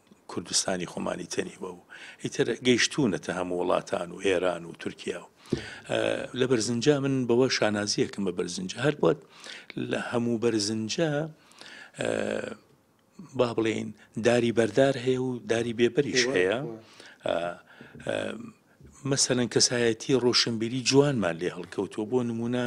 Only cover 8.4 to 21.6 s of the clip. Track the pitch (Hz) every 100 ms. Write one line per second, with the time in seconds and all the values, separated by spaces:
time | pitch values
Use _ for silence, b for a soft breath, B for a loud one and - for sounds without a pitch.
8.4 | 90 95 92 - 139 151 165 151 - B
9.4 | B B B - 123 117 - 120 120 117
10.4 | 117 110 101 110 107 - 160 147 160 -
11.4 | B B B B B - 117 110 107 107
12.4 | - - _ _ _ _ _ - 165 127
13.4 | 123 113 113 110 110 - B - 113 120
14.4 | 117 113 113 104 139 131 127 127 127 123
15.4 | 107 117 117 113 120 - 135 127 123 135
16.4 | 92 113 131 113 B B B B - 87
17.4 | 87 87 B B B - - 52 52 -
18.4 | - - _ _ - - 135 135 - 123
19.4 | 117 123 - 120 117 113 - 131 123 110
20.4 | 127 113 113 131 113 135 143 127 90 82
21.4 | 87 -